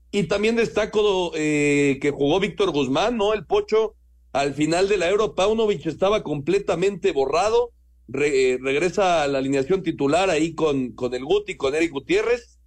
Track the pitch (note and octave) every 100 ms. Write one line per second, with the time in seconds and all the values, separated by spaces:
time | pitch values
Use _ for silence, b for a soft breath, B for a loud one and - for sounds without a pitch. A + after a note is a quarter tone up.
0 | _ G3+ E3 G3+ A3 A#3 A3 G#3 G#3+ G#3+
1 | G#3 F#3 F3 D#3+ D3+ D3+ D3 C#3+ C#3+ C#3
2 | C#3+ C#3 C#3+ F#3 G3 E3 F#3+ D3 B2+ C#3+
3 | G#3+ A#3 G3+ G#3+ - G#3 G#3 G#3+ A3 -
4 | _ _ _ C3+ C#3+ D3 D3+ E3+ G3 G#3
5 | E3+ G#3 G#3+ - G3 A3 G#3+ F3+ D#3+ D3
6 | F#3+ G#3+ - D3 C#3+ G3 G3 E3+ F#3+ G3
7 | G3 - C3+ D#3 G#3 A#3 A#3+ - _ _
8 | - C3 D3 C3+ C3 B2+ C3 C#3+ F3+ F#3
9 | F#3 E3+ C#3+ C3+ C3+ C#3 C3+ F#3+ D#3+ B2+
10 | C#3 E3 G3 D3+ E3 D#3+ D#3 C3+ B2 G#2+
11 | B2 B2 C3+ G3+ G3+ E3+ C3+ D3+ E3 C#3
12 | A2+ F#3+ - A#3+ - _